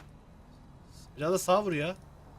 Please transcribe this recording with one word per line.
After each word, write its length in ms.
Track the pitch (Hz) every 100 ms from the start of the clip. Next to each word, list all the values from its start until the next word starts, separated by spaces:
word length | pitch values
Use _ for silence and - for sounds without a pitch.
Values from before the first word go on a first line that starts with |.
| - - - - - - - - - - - -
Biraz 140 | 151
da 80 | 185
sağ 240 | - 185
vur 100 | 208
ya. 220 | 156 156 190 - - -